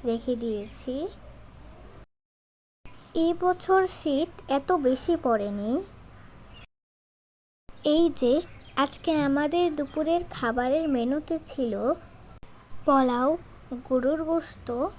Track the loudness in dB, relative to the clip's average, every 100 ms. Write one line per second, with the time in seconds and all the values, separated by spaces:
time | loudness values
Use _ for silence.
0 | -2 -2 -2 -2 -2 -4 -8 -10 -8 -6
1 | -6 -10 -20 -20 -20 -20 -20 -20 -20 -20
2 | -20 _ _ _ _ _ _ _ -16 -16
3 | -6 2 2 2 0 0 4 4 4 -2
4 | 0 0 0 -6 -4 -4 2 2 2 0
5 | 0 0 2 0 0 -4 -2 -2 -4 -16
6 | -20 -20 -20 -20 -20 -20 -20 _ _ _
7 | _ _ _ _ _ _ -20 -4 2 4
8 | 4 4 2 2 0 -16 -10 -2 -2 0
9 | 0 2 2 2 2 2 2 0 -4 -2
10 | 0 0 -2 -4 -2 0 2 2 2 0
11 | 0 -2 -2 -6 -6 -4 -2 -2 -2 -2
12 | -6 -20 -20 -18 -18 -20 -12 -4 4 4
13 | 4 2 2 0 -4 -20 -12 -12 -2 2
14 | 2 0 2 0 -2 -14 -8 -4 -4